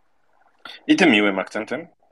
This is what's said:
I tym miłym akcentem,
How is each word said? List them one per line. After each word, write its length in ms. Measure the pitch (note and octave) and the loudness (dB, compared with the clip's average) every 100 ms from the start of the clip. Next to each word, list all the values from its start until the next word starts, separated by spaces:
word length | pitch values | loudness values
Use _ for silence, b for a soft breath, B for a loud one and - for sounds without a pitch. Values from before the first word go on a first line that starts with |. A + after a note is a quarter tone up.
| _ _ _ _ _ _ - B - | _ _ _ _ _ _ -20 B -2
I 100 | D3+ | 2
tym 140 | F3 | 4
miłym 280 | G#2 G#2 F#2+ | 4 2 -2
akcentem, 480 | F#2 G#2+ G#2+ B2+ F3 _ _ | -6 -8 -8 -10 -12 _ _